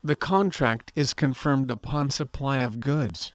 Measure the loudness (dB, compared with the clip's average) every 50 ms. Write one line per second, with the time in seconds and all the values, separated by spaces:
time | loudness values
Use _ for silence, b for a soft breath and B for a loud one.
0 | 0 -2 -2 -2 0 2 2 4 4 2 2 2 2 2 2 0 -4 -8 -2 0
1 | 0 0 0 0 0 0 0 0 2 2 2 2 2 0 -2 -6 -4 -4 -2 -2
2 | 0 -2 -2 -4 -6 -6 _ -4 -2 0 0 0 0 -2 -2 -4 -2 0 0 2
3 | 0 -2 -4 -6 -12 -12 _